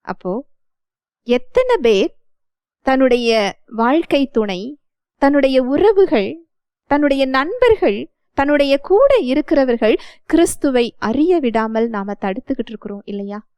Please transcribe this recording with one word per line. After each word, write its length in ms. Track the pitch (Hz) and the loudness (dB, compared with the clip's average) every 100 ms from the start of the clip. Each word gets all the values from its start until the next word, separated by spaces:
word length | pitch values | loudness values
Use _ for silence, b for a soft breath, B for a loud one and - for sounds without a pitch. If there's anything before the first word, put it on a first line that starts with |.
அப்போ 440 | - 185 185 208 - _ _ _ _ _ _ _ | -12 -10 -8 -8 -10 _ _ _ _ _ _ _
எத்தனை 520 | - 247 - 494 508 453 | -4 -4 0 -2 0 0
பேர் 340 | 233 196 311 _ _ _ _ _ _ _ | 2 2 0 _ _ _ _ _ _ _
தன்னுடைய 760 | - 262 262 240 233 226 196 - | -2 2 2 2 2 0 -2 -6
வாழ்க்கை 600 | _ 214 233 311 - 285 277 | _ -4 0 0 0 -2 0
துணை, 500 | 226 208 185 233 294 _ _ _ | -2 -4 -6 -10 -16 _ _ _
தன்னுடைய 480 | _ 285 285 269 262 | _ 2 2 2 0
உறவுகள், 840 | 254 294 403 403 381 240 196 320 _ _ _ _ _ | 0 2 2 4 2 2 -2 -8 _ _ _ _ _
தன்னுடைய 380 | 294 294 269 | 0 0 0
நண்பர்கள், 840 | 269 262 294 480 480 440 311 202 269 _ _ | 0 0 -2 0 2 2 0 -2 -8 _ _
தன்னுடைய 440 | - 277 294 285 277 | -4 0 2 2 0
கூட 400 | - 392 554 523 | 2 4 4 4
இருக்கிறவர்கள் 800 | 254 262 - 294 262 240 220 320 B B | 2 -2 0 0 2 2 2 0 B B
கிறிஸ்துவை 680 | - 320 330 - 294 254 240 - | -2 2 2 0 -2 0 -2 -4
அறிய 420 | 208 247 320 349 | -4 0 2 2
விடாமல் 500 | 247 220 220 220 233 | 0 -2 -2 -2 -2
நாம 240 | 214 196 202 | -4 -8 -6
தடுத்துக்கிட்டு 480 | 202 202 - 262 220 | -6 -6 -8 -8 -8
இருக்கிறோம் 320 | 214 208 202 | -12 -14 -14
இல்லையா? 460 | 202 202 202 208 _ | -12 -12 -10 -14 _